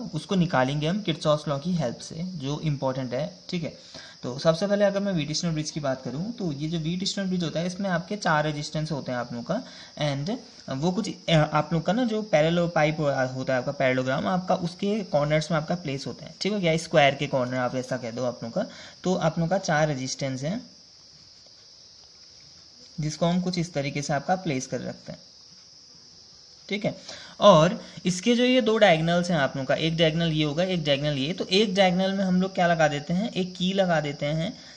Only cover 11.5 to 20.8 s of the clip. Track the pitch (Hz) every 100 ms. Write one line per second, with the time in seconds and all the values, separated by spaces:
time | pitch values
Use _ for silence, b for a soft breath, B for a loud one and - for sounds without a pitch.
11.5 | 151 151 165 160 214 247 214 214 151 156
12.5 | 175 170 170 151 156 147 135 127 131 131
13.5 | 131 127 139 135 131 127 135 196 185 180
14.5 | 185 170 - 202 214 185 147 147 156 156
15.5 | 160 151 180 151 135 131 - - - 190
16.5 | 208 170 165 165 160 143 135 143 135 123
17.5 | 127 123 127 123 127 117 117 127 117 117
18.5 | 139 240 B B B 180 185 165 165 165
19.5 | 190 196 151 156 135 131 - 139 131 143
20.5 | 220 - -